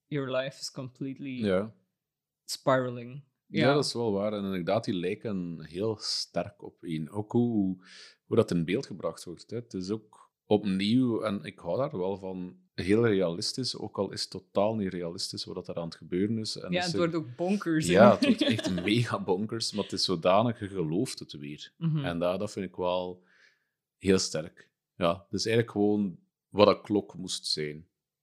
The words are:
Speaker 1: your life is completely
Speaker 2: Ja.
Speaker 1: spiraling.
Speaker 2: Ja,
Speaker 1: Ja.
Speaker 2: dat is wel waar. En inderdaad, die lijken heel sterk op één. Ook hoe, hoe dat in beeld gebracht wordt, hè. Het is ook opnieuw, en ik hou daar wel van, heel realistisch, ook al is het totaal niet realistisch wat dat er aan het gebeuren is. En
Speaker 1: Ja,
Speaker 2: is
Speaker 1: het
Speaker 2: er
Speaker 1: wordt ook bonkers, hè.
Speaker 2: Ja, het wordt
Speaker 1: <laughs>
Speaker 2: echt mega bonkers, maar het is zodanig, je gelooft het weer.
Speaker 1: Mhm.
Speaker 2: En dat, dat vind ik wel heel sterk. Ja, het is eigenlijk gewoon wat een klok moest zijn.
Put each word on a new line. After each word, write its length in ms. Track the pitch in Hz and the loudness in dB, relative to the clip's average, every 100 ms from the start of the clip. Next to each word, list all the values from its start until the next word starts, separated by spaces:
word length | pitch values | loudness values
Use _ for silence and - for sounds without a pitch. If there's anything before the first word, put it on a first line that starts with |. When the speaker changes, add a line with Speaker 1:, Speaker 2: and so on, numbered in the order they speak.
| - | -6
Speaker 1:
your 260 | 147 131 127 | -4 -2 -2
life 220 | 135 - | -4 -6
is 120 | - | -12
completely 760 | - 131 - 135 131 139 127 104 | -10 -12 -8 -8 -8 -8 -2 2
Speaker 2:
Ja. 280 | 92 110 - _ _ _ _ _ _ - | 2 0 -8 _ _ _ _ _ _ -14
Speaker 1:
spiraling. 760 | - - 131 123 123 120 139 - _ _ | -4 2 2 2 -6 -12 -16 -20 _ _
Speaker 2:
Ja, 220 | - 127 | 2 4
Speaker 1:
Ja. 60 | |
Speaker 2:
dat 120 | 147 127 | 4 2
is 80 | |
wel 180 | 117 117 | 0 0
waar. 220 | 98 104 | 2 0
En 100 | 104 | -2
inderdaad, 420 | 98 95 87 104 113 | -2 -2 0 0 0
die 80 | |
lijken 720 | 95 87 107 117 98 87 82 78 | -2 -2 -4 -4 -6 -6 -8 -10
heel 320 | 85 110 107 | -4 -4 -4
sterk 640 | - - - 87 95 - | -4 -6 -4 -4 -6 -8
op 200 | - - | -18 -14
één. 260 | 87 78 78 | -6 -6 -6
Ook 220 | 104 104 | -6 -2
hoe, 460 | 120 120 110 95 92 - - - _ - | 2 2 2 0 -2 -10 -20 -20 _ -2
hoe 100 | 110 | 2
dat 160 | 107 | 2
in 140 | 87 82 | 2 0
beeld 200 | 107 - | -2 -4
gebracht 380 | 87 85 - | -8 -8 -8
wordt, 260 | - 82 - | -14 -16 -12
hè. 60 | 113 | -12
Het 160 | 120 | -8
is 160 | 95 92 | -8 -6
ook 420 | 110 - - - _ - | -6 -8 -20 -20 _ 0
opnieuw, 760 | 104 104 95 101 123 127 110 | 2 2 0 2 4 4 0
en 220 | 107 101 | -2 -4
ik 160 | - - | -6 -10
hou 180 | 87 98 | -4 -2
daar 200 | 143 107 | -2 -2
wel 200 | 90 98 | -4 -4
van, 400 | 95 92 90 - _ | -8 -8 -10 -12 _
heel 320 | - 87 104 117 | -4 2 4 6
realistisch, 680 | 98 87 85 110 - 123 - | 4 2 0 -6 -4 -6 -6
ook 200 | 104 - | -8 -4
al 140 | 98 | -4
is 100 | 104 | -6
het 80 | - | -10
totaal 460 | 95 - - 104 113 | -10 -4 2 2 2
niet 140 | 95 | -4
realistisch 520 | 90 85 90 - - - | -4 -6 -6 -8 -8 -10
wat 100 | 90 | -10
dat 120 | 90 | -8
er 80 | 90 | -8
aan 100 | 82 | -8
het 80 | - | -10
gebeuren 420 | 80 87 104 113 | -4 0 0 0
is. 180 | 110 - | -4 -8
En 140 | - | -4
Speaker 1:
Ja, 80 | 180 | -2
Speaker 2:
is 60 | 180 | 0
Speaker 1:
het 80 | |
Speaker 2:
er 60 | 190 | 0
Speaker 1:
wordt 160 | 170 165 | 0 0
ook 200 | 127 - | -6 -4
bonkers, 500 | 175 202 170 160 170 | 0 0 0 0 4
hè. 60 | |
Speaker 2:
Ja, 180 | 180 123 101 | 8 10 8
het 100 | - | 4
wordt 160 | - - | 4 2
Speaker 1:
<laughs> 60 | 113 | 0
Speaker 2:
echt 260 | - 92 | 0 -2
mega 400 | 92 117 117 104 | 2 2 2 0
bonkers, 480 | 95 92 107 113 - | 0 0 -2 -4 -4
maar 100 | 107 | -4
het 100 | 98 | -4
is 100 | 95 | -2
zodanig, 560 | - 90 90 95 120 113 | -2 2 6 6 4 0
je 80 | 98 | -6
gelooft 520 | 98 80 85 123 - | -4 -2 0 -2 -6
het 120 | - | -14
weer. 400 | 73 71 76 - - | -14 -14 -14 -16 -6
Speaker 1:
Mhm. 280 | 165 151 95 | -2 0 -2
Speaker 2:
En 140 | 85 | 0
dat, 200 | 87 95 | 0 0
dat 120 | 104 | -4
vind 140 | - 92 | -6 -8
ik 100 | - | -4
wel 480 | 90 90 90 90 _ _ _ _ _ _ _ _ | -2 0 -4 -10 _ _ _ _ _ _ _ _
heel 200 | 95 92 | 2 2
sterk. 500 | - 80 85 - - _ _ - | 2 -6 -8 -12 -20 _ _ -2
Ja, 180 | 87 90 - | 0 0 -4
het 100 | 98 | -6
is 60 | 113 | 0
eigenlijk 260 | 117 113 | 2 2
gewoon 480 | 104 104 104 101 82 _ _ _ | 2 2 2 0 -6 _ _ _
wat 180 | 95 104 | 6 6
een 140 | 92 | 6
klok 340 | - 104 - 90 | 2 -2 -2 -8
moest 280 | 90 - - | -8 -8 -4
zijn. 420 | - 76 78 85 _ _ _ | -4 -4 -8 -16 _ _ _